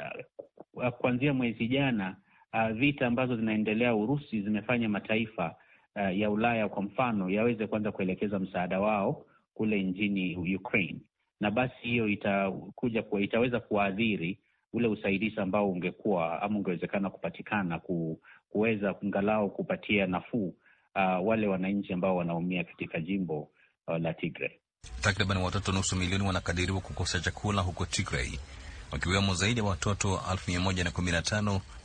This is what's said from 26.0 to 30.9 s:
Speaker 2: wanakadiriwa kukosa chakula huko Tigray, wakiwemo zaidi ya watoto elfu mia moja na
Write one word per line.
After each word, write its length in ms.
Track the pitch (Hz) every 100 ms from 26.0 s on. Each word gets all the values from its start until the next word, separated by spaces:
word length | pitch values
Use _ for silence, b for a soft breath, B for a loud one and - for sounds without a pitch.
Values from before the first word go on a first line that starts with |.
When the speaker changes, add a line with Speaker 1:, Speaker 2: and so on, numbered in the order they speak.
| 90 98 98
Speaker 2:
wanakadiriwa 540 | 90 - 85 90 95
kukosa 380 | - - 90 90
chakula 420 | 82 - 104 101
huko 240 | 90 82 92
Tigray, 540 | - 98 67 62 - B B B B B
wakiwemo 420 | - 85 95 98
zaidi 260 | 90 98 120
ya 60 | 104
watoto 560 | 92 - 98 101 92 85
elfu 200 | 92 -
mia 80 | 90
moja 240 | 92 92
na 80 | 87